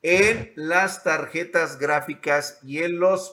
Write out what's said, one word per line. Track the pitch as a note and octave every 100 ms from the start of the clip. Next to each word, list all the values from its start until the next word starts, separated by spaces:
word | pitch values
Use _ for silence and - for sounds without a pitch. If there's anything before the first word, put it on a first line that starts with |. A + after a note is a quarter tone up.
en | D#3 F#3 G#3 A3+ - -
las | D#3 F3 F#3+ F#3+
tarjetas | F3+ D#3 C#3 D#3+ F3 F3 D#3+ C3
gráficas | C#3+ D3+ C#3+ D3 - D3 C#3+ -
y | C3+ C#3+
en | E3+ F3
los | F#3 F#3+ F#3